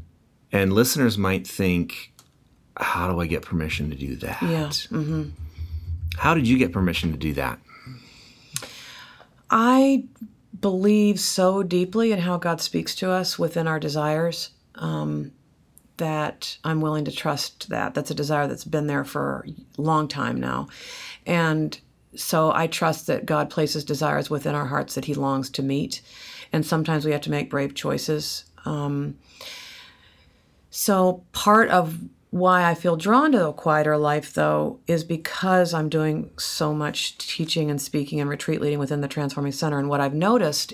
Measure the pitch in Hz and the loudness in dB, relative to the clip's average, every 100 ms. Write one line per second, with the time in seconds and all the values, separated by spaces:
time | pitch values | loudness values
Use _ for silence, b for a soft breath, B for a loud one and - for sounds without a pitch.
0 | - _ _ _ _ 101 95 101 127 160 | -14 _ _ _ _ 2 4 4 4 4
1 | 123 101 98 95 92 - 95 87 85 - | 2 2 0 0 -2 -2 2 2 0 -6
2 | - _ - _ _ _ _ - - 82 | -16 _ -20 _ _ _ _ -8 -4 -2
3 | 90 87 82 - - 87 78 - 76 67 | 0 0 -2 -2 -2 -4 -2 -4 -6 -6
4 | 69 64 - - 170 160 151 147 - 156 | -8 -8 -8 -4 -2 -2 -2 -4 -4 -4
5 | 151 160 147 - B B B B B B | -4 -4 -6 -10 B B B B B B
6 | B - 147 165 117 131 123 101 90 82 | B -2 2 2 4 6 4 4 0 0
7 | 85 73 78 69 65 58 - B B 127 | -2 -2 -2 -2 -2 -6 -12 B B -20
8 | B B B B B B B B B B | B B B B B B B B B B
9 | B B B B - 226 240 262 269 269 | B B B B 0 4 6 8 6 4
10 | - - 220 _ _ 190 202 185 202 214 | 0 -12 -20 _ _ -2 0 4 6 6
11 | 208 196 - - 185 196 185 180 180 220 | 6 4 0 2 4 4 2 2 2 2
12 | 226 202 175 175 175 160 - - 160 - | 2 2 2 0 0 -2 -2 -2 -4 -4
13 | 185 185 180 - 165 165 160 160 156 151 | 0 0 0 -2 -2 0 0 0 -2 0
14 | 151 156 170 165 - _ _ - 160 151 | 0 0 0 -2 -8 _ _ -8 -6 -4
15 | 151 - 147 - _ _ _ _ _ - | -4 -4 -6 -12 _ _ _ _ _ -6
16 | 160 156 151 - - - 160 156 156 151 | -4 -2 -4 -6 -12 -8 -2 0 0 0
17 | 147 143 160 143 - - - 113 104 - | -4 -4 -4 -4 -6 -10 -6 -4 -2 -4
18 | 143 151 147 147 143 - - 156 147 143 | -4 -4 -2 0 0 -4 -4 -2 0 -2
19 | 139 147 139 135 151 - - - 156 156 | -4 -4 -4 -4 -8 -16 -14 -4 0 2
20 | 151 143 117 127 127 127 139 B B B | 0 -2 -4 -2 -2 -4 -6 B B B
21 | B B - 175 165 156 151 - _ _ | B B 0 2 2 2 -2 -6 _ _
22 | _ - - 165 156 - 165 - 165 156 | _ -12 -2 2 4 4 0 0 0 0
23 | - 135 - 151 151 - 151 156 147 143 | -2 -2 0 0 0 0 0 -2 -4 -2
24 | 151 143 147 151 147 147 139 143 143 139 | 0 0 -2 -4 -2 -2 -2 -2 -4 -6
25 | 151 143 139 135 135 - 135 139 - - | -4 -2 -2 -2 -4 -4 -2 -2 -4 -8
26 | - B B B B 160 156 160 156 156 | -14 B B B B -2 0 0 0 0
27 | 151 147 156 147 139 143 139 - 151 143 | 0 -2 -2 -4 -2 -4 -4 -4 -4 -2
28 | - 151 147 - - - 147 151 143 143 | -2 -4 -4 -10 -12 -12 -6 -4 -2 -4
29 | 147 143 B B B B B B B B | -4 -8 B B B B B B B B
30 | B B B B B B B - - 190 | B B B B B B B -4 2 4
31 | 185 180 - - 208 214 226 180 165 165 | 4 2 -4 0 6 6 6 4 2 -2
32 | - - _ 180 180 180 175 170 180 165 | -12 -16 _ 2 4 6 4 2 0 0
33 | 190 247 311 247 160 - 160 151 151 151 | 4 4 6 4 2 0 2 2 4 4
34 | 147 147 - 156 151 151 151 - - 165 | 2 0 -2 0 2 2 0 -4 -2 0
35 | 165 165 - - 185 185 170 165 156 160 | 0 -4 -6 -2 4 4 4 2 0 2
36 | 156 156 - - - - 151 151 147 - | 2 0 -4 -8 -6 -2 -2 -2 -4 -4
37 | - - - - 160 170 151 147 - 151 | -6 -8 -8 -6 -4 -2 0 -2 -2 -4
38 | 143 151 143 143 - 156 147 147 139 151 | -2 -2 -2 -4 -2 -2 0 0 -2 -2
39 | 139 - 143 147 143 139 156 143 139 143 | -4 -2 -4 -2 -4 -2 -2 0 0 2
40 | 139 151 190 240 165 143 - | 2 2 4 4 4 0 -4